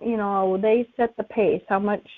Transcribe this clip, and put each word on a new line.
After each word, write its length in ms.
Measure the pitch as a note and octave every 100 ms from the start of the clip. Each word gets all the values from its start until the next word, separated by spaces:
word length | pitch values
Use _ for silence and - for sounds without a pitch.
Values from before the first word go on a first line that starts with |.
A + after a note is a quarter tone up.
you 140 | A3+ A3+
know, 400 | G3+ G3 F#3+ F#3+
they 320 | G#3+ A3+ A#3+ -
set 180 | A#3 -
the 80 |
pace. 380 | A3 - F#3+ F3+ -
How 100 | G3
much 280 | G3+ G3+ -